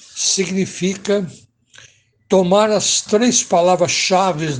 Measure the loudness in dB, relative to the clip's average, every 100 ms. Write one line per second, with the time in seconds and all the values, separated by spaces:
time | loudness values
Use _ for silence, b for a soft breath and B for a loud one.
0 | -20 -8 -4 -2 -2 -4 -4 -4 -6 -4
1 | -4 -4 -4 -12 _ _ _ b b b
2 | b _ _ 2 4 2 2 0 0 -4
3 | 0 2 2 0 0 2 2 2 0 -2
4 | 0 0 0 -2 -4 -6